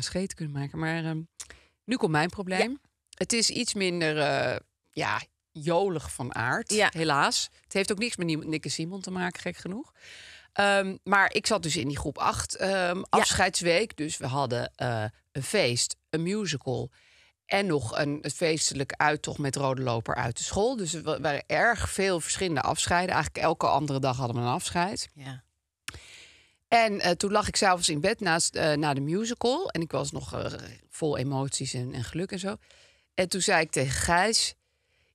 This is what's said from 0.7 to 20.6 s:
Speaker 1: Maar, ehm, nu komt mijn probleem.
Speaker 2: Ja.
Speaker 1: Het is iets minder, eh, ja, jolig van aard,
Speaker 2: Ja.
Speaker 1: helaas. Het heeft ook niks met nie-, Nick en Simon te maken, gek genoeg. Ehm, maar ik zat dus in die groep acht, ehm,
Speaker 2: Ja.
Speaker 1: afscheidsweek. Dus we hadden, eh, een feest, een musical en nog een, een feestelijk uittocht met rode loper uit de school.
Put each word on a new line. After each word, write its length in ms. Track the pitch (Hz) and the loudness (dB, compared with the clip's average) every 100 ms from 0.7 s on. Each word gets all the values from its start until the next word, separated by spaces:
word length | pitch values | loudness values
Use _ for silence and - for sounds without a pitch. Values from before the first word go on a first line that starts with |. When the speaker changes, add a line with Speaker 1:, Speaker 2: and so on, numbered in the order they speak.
| 160 | -4
Speaker 1:
Maar, 260 | 160 165 | -2 -2
ehm, 160 | 160 160 165 - - - _ _ | -2 -4 -6 -14 -20 -20 _ _
nu 120 | - 254 | -6 0
komt 140 | 190 | 2
mijn 160 | 151 175 | 4 2
probleem. 420 | - 185 185 226 | -2 -2 0 0
Speaker 2:
Ja. 180 | 277 _ _ _ | -2 _ _ _
Speaker 1:
Het 180 | - - | -4 0
is 180 | 233 220 | 2 2
iets 240 | - 240 | 0 -2
minder, 440 | 202 185 175 160 151 | 0 0 2 0 2
eh, 380 | 143 139 127 110 - _ _ | 2 2 0 -2 -8 _ _
ja, 320 | - 123 107 - _ _ | -4 -2 -2 -6 _ _
jolig 600 | 165 147 170 202 160 - | -6 0 2 2 0 -6
van 220 | - 123 | -8 -6
aard, 380 | - 117 165 - | -2 -2 -2 0
Speaker 2:
Ja. 160 | 214 196 | 2 2
Speaker 1:
helaas. 560 | 165 160 143 185 247 - _ | 2 2 4 4 2 -4 _
Het 80 | _ | _
heeft 200 | 196 196 | -2 0
ook 60 | 196 | 0
niks 180 | 233 - | -2 -2
met 100 | 170 | -2
nie-, 200 | 156 156 | -2 -2
Nick 180 | 156 | -4
en 60 | 147 | -4
Simon 300 | - 165 196 | -6 -6 -8
te 100 | 185 | -8
maken, 300 | 185 180 - | -4 -4 -6
gek 160 | 180 175 | -10 -8
genoeg. 360 | 175 208 320 _ - - - - - | -10 -10 -12 _ -20 -20 -20 -20 -6
Ehm, 420 | - 202 196 190 190 | 2 4 4 2 -4
maar 300 | - 196 190 | 2 4 4
ik 140 | - - | 2 0
zat 160 | 185 | 0
dus 140 | 165 160 | 0 -2
in 120 | 135 | -2
die 100 | 143 | -4
groep 200 | 156 - | -6 -2
acht, 380 | - - - - | 0 0 -4 -2
ehm, 400 | 190 196 175 180 | 0 2 0 -2
Speaker 2:
Ja. 80 | - | 2
Speaker 1:
afscheidsweek. 840 | - - - 190 - 170 170 226 - | 4 4 4 2 4 2 4 2 -2
Dus 200 | 151 - | -6 -4
we 100 | 139 | -2
hadden, 460 | 135 131 120 127 - | 0 0 0 -4 -4
eh, 280 | 131 117 107 - _ | -2 -2 -4 -8 _
een 100 | 143 | -8
feest, 540 | 123 208 139 120 - - _ | 0 2 2 2 -2 -6 _
een 120 | 160 | -2
musical 680 | 170 208 190 143 - 120 127 - _ _ _ _ - | 0 -2 -2 -4 -4 -4 -6 -12 _ _ _ _ -2
en 200 | 196 202 | 0 2
nog 320 | 147 113 - | 0 0 -2
een, 200 | 143 147 | -2 -2
een 80 | 147 | -6
feestelijk 640 | - 165 156 - 139 139 - | -2 0 2 0 -2 -4 0
uittocht 420 | 151 151 - 135 | 2 2 -4 -4
met 180 | 143 139 | -4 0
rode 260 | 135 131 | 0 0
loper 320 | 127 113 110 | 0 -2 -2
uit 220 | 147 123 - | -2 -2 -4
de 60 | |
school. 340 | - 190 | -4 0